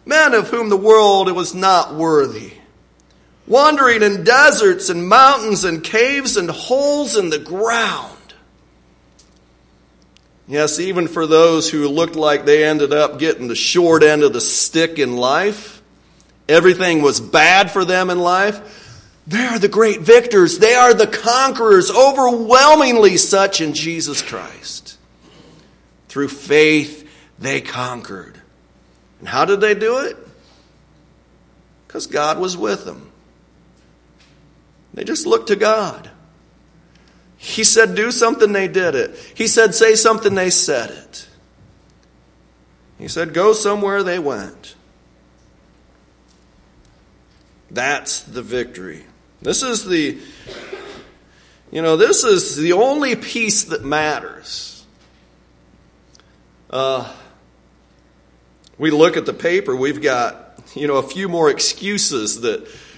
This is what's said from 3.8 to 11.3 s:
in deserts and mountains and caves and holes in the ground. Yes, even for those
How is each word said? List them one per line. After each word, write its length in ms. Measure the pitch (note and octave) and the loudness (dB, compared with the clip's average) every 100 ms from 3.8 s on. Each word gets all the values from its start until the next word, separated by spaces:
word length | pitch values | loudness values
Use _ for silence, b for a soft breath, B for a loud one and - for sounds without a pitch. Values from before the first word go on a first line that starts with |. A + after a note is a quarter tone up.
| B3+ A3 | 2 2
in 220 | G#3 F#3+ | 0 0
deserts 640 | E3+ C4 D4 - G3+ F3+ - | 2 6 6 6 2 2 -2
and 200 | F3 F3+ | -4 2
mountains 560 | A#3 C4+ C4+ A3 G3 | 6 6 4 0 -2
and 200 | F#3+ E3 | -2 -4
caves 520 | - A3 B3+ C#4 C4 G3+ | -4 0 0 0 -4 -4
and 140 | E3+ | -4
holes 640 | C#3+ - C4 C#4+ D4 B3+ G#3+ | -6 -4 -2 0 -2 -2 -2
in 140 | F3 | -2
the 80 | D3+ | -4
ground. 760 | D3+ F#3 A3+ A#3 G#3 D3+ B2 - - - _ _ _ _ _ _ _ _ _ _ _ _ _ _ _ _ _ _ _ _ - | -8 -6 -4 -2 -4 -6 -12 -20 -20 -20 _ _ _ _ _ _ _ _ _ _ _ _ _ _ _ _ _ _ _ _ -8
Yes, 320 | C#3+ D3+ D#3+ | -2 -2 -2
even 280 | F#3 F3+ D#3+ | -4 -4 -4
for 180 | E3+ | -4
those 440 | D#3 | 2